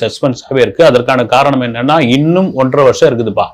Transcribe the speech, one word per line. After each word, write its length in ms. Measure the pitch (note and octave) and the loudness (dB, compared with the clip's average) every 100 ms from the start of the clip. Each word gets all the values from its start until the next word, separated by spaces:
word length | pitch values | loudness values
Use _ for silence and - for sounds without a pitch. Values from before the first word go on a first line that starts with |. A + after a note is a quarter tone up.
சஸ்பென்ஸாவே 600 | A2 - C#3+ B2 - C3+ | -4 -4 -4 -6 -4 -2
இருக்கு. 240 | A2+ - | 0 2
அதற்கான 400 | D#3+ B2 B2 B2+ | 2 2 0 -2
காரணம் 380 | A2+ B2 C#3 C3+ | 0 0 0 0
என்னன்னா, 460 | A#2+ A#2 C3 D#3+ B2+ | -4 -4 -2 0 2
இன்னும் 460 | C3+ D#3 F3 F#3 | 0 2 0 0
ஒன்றரை 300 | C3 C3 C#3+ | -2 0 2
வருஷம் 240 | C3 A2+ D#3 | 2 2 0
இருக்குதுப்பா 380 | A#2+ A2 G2+ F#2 | 0 -2 -4 -6